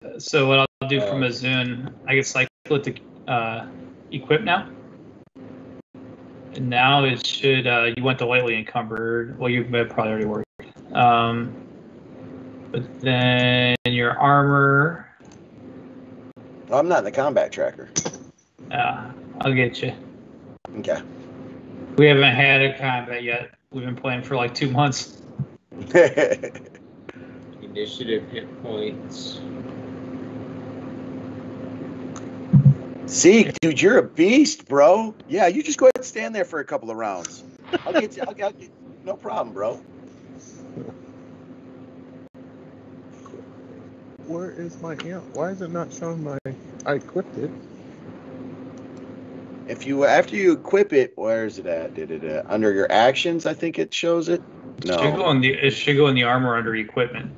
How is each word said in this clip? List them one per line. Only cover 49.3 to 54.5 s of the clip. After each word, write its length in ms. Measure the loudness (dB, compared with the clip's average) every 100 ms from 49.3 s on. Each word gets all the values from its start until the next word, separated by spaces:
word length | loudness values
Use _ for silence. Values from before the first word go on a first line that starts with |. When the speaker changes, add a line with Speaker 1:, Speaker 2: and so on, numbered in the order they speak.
| -16 -16 -16 -12
Speaker 3:
If 160 | -10
you, 200 | -4 2
after 320 | 4 6 4 2
you 160 | 4
equip 400 | 2 2 2 4
it, 200 | 4 2 -2
where 260 | -2 0
is 140 | -2 -6
it 80 | -6
at? 280 | -4 -6
Da, 120 | -10 -10
da, 120 | -8
da. 240 | -6 -6 -4
Under 240 | 2 2
your 180 | 4 4
actions, 540 | 6 6 4 -2 -2 -4
I 80 |
think 260 | -4 -6 -4
it 120 | -4
shows 360 | -2 0 0 0
it. 120 | -2 -4